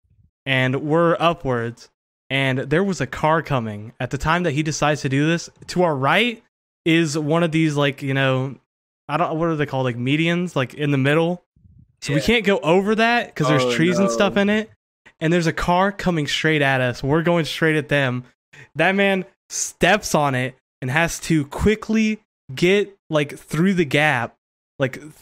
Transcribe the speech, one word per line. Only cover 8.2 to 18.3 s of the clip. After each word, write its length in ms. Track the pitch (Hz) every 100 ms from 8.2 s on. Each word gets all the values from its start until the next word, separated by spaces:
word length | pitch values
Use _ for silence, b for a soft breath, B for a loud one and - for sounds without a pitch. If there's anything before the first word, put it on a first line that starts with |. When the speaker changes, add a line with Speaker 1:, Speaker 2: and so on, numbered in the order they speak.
| 135 131 135 127 _ _ _ _ -
Speaker 1:
I 80 | 147
don't, 220 | 170 156
what 100 | 170
are 60 | 156
they 100 | 143
called? 200 | 131 131
Like, 120 | 117
medians, 580 | 123 151 165 175 180 147
like, 200 | 123 -
in 160 | 147
the 60 | 143
middle. 440 | 135 151 165 175 _ _ - - _ _
So 120 | -
we 60 | 143
Speaker 2:
Yeah. 60 | -
Speaker 1:
can't 180 | 240 196
go 140 | 196
over 340 | 147 180 196 220
that 400 | 226 240 - -
'cause 120 | 143
there's 160 | 143 127
Speaker 2:
Oh, 60 |
Speaker 1:
trees 240 | 120 170 180
and 100 | 196
stuff 240 | - 202 202
Speaker 2:
no. 60 |
Speaker 1:
in 80 | 202
it. 220 | 214 214 _ _ _ B -
And 120 | 156
there's 140 | 175 165
a 60 |
car 380 | 156 - 175 196
coming 340 | 202 185 165 139
straight 380 | - 160 156
at 180 | 139 135
us. 220 | 127 120
We're 180 | 135 156
going 240 | 165 170 151
straight 300 | - 160 151
at 140 | 147
them. 340 | 143 135 123 123